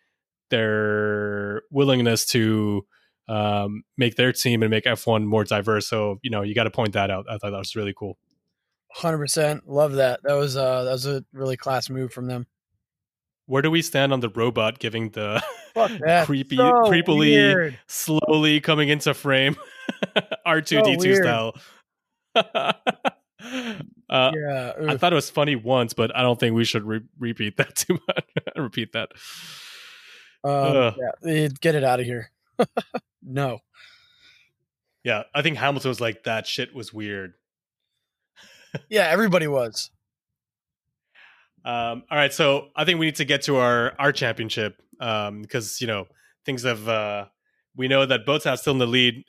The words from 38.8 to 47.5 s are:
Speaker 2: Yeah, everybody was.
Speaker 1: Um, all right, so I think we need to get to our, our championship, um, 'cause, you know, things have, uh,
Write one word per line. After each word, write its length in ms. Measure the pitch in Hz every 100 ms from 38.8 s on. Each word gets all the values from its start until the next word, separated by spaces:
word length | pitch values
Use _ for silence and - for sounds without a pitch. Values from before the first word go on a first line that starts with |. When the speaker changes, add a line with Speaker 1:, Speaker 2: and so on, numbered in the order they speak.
| -
Speaker 2:
Yeah, 180 | 214 165
everybody 400 | 185 220 175 151
was. 420 | 135 117 - - _ _ _ _ _ _ _ _ _ _ _ _ _ - _ _ _
Speaker 1:
Um, 400 | 120 120 117 120 -
all 60 | 147
right, 160 | 139
so 360 | - 147 143 - -
I 80 |
think 160 | 156 165
we 60 | 160
need 100 | 151
to 80 |
get 180 | 139 139
to 140 | - 131
our, 360 | 123 120 123 -
our 140 | 143
championship, 680 | 139 123 110 113 - 104 - _ -
um, 440 | 120 107 104 104
'cause, 360 | 107 127 104 -
you 60 | 117
know, 180 | 104 92 _ _ _
things 180 | - 127
have, 260 | 123 110 110
uh, 380 | 110 104 104 98 _ _